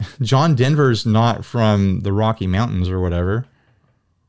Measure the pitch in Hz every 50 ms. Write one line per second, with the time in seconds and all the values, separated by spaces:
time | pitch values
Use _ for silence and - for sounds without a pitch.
0 | - - - - 123 107 135 131 156 170 151 113 127 135 156 147 147 131 117 107
1 | - 117 107 113 117 120 110 - 107 - - 120 110 107 104 101 98 98 92 95
2 | 95 98 98 104 110 110 113 - 95 92 92 98 120 117 104 92 90 92 92 92
3 | 90 87 85 87 87 92 104 120 127 - _ _ _ _ _ _ _ _ _ _
4 | _ _ _ _ _